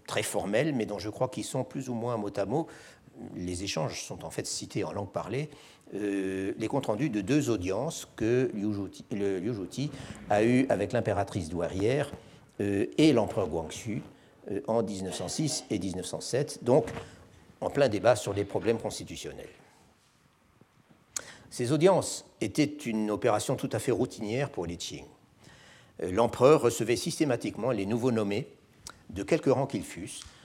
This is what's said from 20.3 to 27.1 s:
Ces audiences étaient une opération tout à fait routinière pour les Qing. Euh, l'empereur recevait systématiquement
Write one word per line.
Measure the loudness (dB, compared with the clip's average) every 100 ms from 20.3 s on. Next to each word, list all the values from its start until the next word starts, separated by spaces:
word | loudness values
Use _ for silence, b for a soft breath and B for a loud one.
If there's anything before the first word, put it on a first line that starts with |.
| _ _ _ _ _ _ _ _ B B B B
Ces | -4 0
audiences | 6 6 6 2 -6 -12 -6
étaient | -2 2
une | 2 0 -2 0 0
opération | 2 2 2 2 -2
tout | -2
à | -2
fait | 2
routinière | 2 0 -2 -4 -2 -2
pour | -4 -6
les | -6
Qing. | -8 -10 -14 -20 _ B B B B B B -8
Euh, | 0
l'empereur | 2 2 6 8 8
recevait | 6 2 2 0
systématiquement | 0